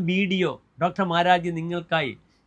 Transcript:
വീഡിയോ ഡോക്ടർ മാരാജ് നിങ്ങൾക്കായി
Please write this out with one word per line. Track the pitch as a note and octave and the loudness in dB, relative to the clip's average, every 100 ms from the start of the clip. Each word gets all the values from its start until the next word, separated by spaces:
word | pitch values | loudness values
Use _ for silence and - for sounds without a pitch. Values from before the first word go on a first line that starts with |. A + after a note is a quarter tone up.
| F3 | 2
വീഡിയോ | F#3 G3 F#3+ E3+ B2 _ - | 0 0 0 -2 -4 _ -4
ഡോക്ടർ | E3+ F3+ F#3 | -4 -2 0
മാരാജ് | E3+ F3 F3+ E3+ E3 | 2 4 4 2 -6
നിങ്ങൾക്കായി | E3 F3 E3+ E3 C#3+ G#2 _ _ | -4 -6 -2 -2 -2 -8 _ _